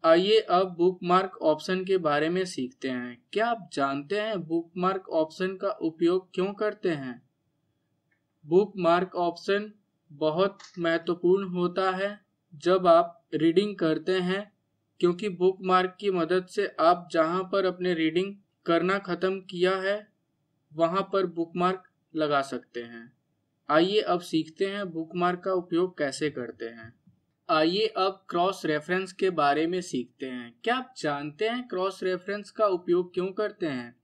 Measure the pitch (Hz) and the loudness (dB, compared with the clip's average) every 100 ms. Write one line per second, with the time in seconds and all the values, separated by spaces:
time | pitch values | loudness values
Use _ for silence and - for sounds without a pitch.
0 | 165 170 190 220 - 180 190 170 175 180 | 6 6 6 4 4 2 2 2 0 0
1 | 175 180 190 - 160 151 - 185 190 190 | 2 2 2 0 0 2 0 -4 0 0
2 | 160 147 156 180 180 - 127 - 135 127 | 2 2 0 0 -4 -6 -8 -6 -6 -6
3 | 123 120 _ 196 226 233 170 - 139 139 | -8 -14 _ -2 -2 -2 -6 -2 -2 -2
4 | 143 202 214 208 156 170 165 180 180 190 | -4 -4 -4 -6 -4 -4 -4 -2 -2 -2
5 | - 165 156 - 185 190 202 - 160 160 | -2 -2 -2 -2 -6 -2 -4 -2 -6 0
6 | 170 185 185 - 185 196 214 208 190 156 | 2 2 -2 -4 -4 -2 -4 -2 -4 -4
7 | 131 123 _ _ _ _ _ _ _ _ | -6 -12 _ _ _ _ _ _ _ _
8 | _ _ _ _ 147 175 208 202 170 175 | _ _ _ _ 2 2 4 2 4 4
9 | 185 180 175 165 - 202 214 - _ _ | 2 -2 -2 -2 -2 -2 -2 -14 _ _
10 | _ 143 156 156 196 196 - - 170 165 | _ -2 -2 2 0 -2 -18 -4 -2 0
11 | 165 170 180 190 196 180 175 175 185 185 | -2 0 2 2 2 -2 -2 0 -2 -2
12 | 196 208 _ _ _ 151 165 185 - 165 | -4 -6 _ _ _ -6 2 2 6 6
13 | 170 - _ 156 160 165 208 190 165 156 | 6 -4 _ 0 2 4 0 -2 0 0
14 | 160 180 180 190 208 _ _ _ _ _ | 0 -2 0 -4 -6 _ _ _ _ _
15 | 175 175 208 175 180 185 185 185 185 - | 0 0 -4 0 0 0 2 2 2 -2
16 | 202 185 165 185 185 - 202 - 160 175 | -2 -2 0 0 -2 -4 -6 2 4 4
17 | 170 170 160 180 180 196 185 180 180 170 | 0 0 2 0 -2 0 0 -2 -2 0
18 | 160 160 196 202 _ _ - 170 175 196 | 0 0 -4 -8 _ _ 0 2 2 -2
19 | 196 170 190 190 185 175 180 190 190 208 | -4 -4 -2 -4 -8 0 0 0 -2 -4
20 | 208 _ _ _ _ _ _ 151 165 185 | -6 _ _ _ _ _ _ -2 0 0
21 | 190 196 185 165 165 180 175 185 _ _ | 0 0 0 -2 -6 0 0 -2 _ _
22 | _ 156 151 143 139 127 - 123 117 117 | _ -4 0 0 -2 -8 -10 -12 -12 -16
23 | 117 _ _ _ _ _ _ 151 180 208 | -20 _ _ _ _ _ _ 2 4 2
24 | 208 180 175 160 156 - 196 202 196 160 | 0 -2 0 -4 -4 -4 -4 -4 -8 -8
25 | 160 175 175 180 190 185 175 170 180 180 | -8 -2 -2 -2 -2 -2 -2 -2 -2 -2
26 | 143 135 151 139 120 - 117 117 113 _ | -4 -2 -6 -4 -10 -10 -14 -14 -20 _
27 | _ _ _ _ _ 160 160 185 214 - | _ _ _ _ _ 2 2 2 0 0
28 | 190 190 _ 175 180 190 156 151 151 180 | -2 -2 _ 0 0 0 -2 -2 -2 -4
29 | 190 - 190 170 143 143 165 180 175 131 | -4 -2 -2 2 2 2 0 -2 -4 -6
30 | 120 _ 131 127 120 117 - 254 247 - | -8 _ -10 -10 -14 _ -2 -2 -4 -6
31 | 156 143 147 147 220 247 247 185 190 185 | -4 -4 -6 -4 -4 -4 -6 -4 -4 -4
32 | 190 185 180 202 202 - 214 180 175 175 | -4 -4 -6 -8 -10 0 0 0 0 0
33 | 180 185 185 190 214 208 170 131 120 120 | 0 -4 -6 -2 -4 -4 -6 -4 -8 -18